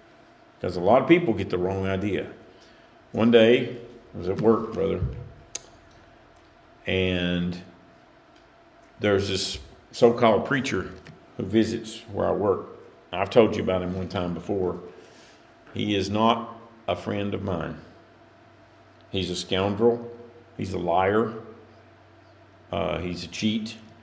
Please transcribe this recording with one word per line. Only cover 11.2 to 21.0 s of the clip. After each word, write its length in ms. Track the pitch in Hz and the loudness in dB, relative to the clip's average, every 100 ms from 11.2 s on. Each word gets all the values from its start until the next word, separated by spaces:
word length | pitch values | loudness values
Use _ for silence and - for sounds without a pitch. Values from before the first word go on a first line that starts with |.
| - - | -18 -10
who 60 | |
visits 580 | 95 110 107 - - - - | 0 2 2 -2 -8 -14 -10
where 160 | 98 92 | -4 -2
I 40 | |
work. 360 | 90 101 92 - - - - - | 0 0 0 -4 -16 -20 -20 -10
I've 180 | 90 98 | -4 2
told 260 | 127 110 - | 6 6 4
you 80 | |
about 180 | 92 92 | 0 -2
him 140 | 90 90 | -2 -6
one 140 | 92 | -4
time 240 | 101 87 | -4 -4
before. 460 | 85 - 101 90 90 - - - - - - - - - | -4 -4 -2 -2 -4 -10 -18 -20 -20 -20 -20 -20 -20 -14
He 220 | 98 104 101 | -6 -2 0
is 140 | 92 | 0
not 460 | 104 113 117 - - - - - | 2 2 2 -4 -14 -20 -12 -6
a 80 | 92 | -6
friend 380 | - 104 101 | -4 -4 -4
of 100 | 98 | -4
mine. 340 | 98 85 80 76 - - - - - - - - - - - - - | -4 -4 -6 -10 -16 -20 -20 -20 -20 -20 -20 -20 -20 -20 -20 -20 -8
He's 180 | 95 87 | -4 -4
a 60 | 87 | -6
scoundrel. 760 | - 95 101 98 117 117 - - - - - - | -2 0 0 2 2 2 -4 -16 -20 -20 -20 -10
He's 160 | 92 | -8
a 60 | 92 | -4
liar. 540 | 87 87 | 0 2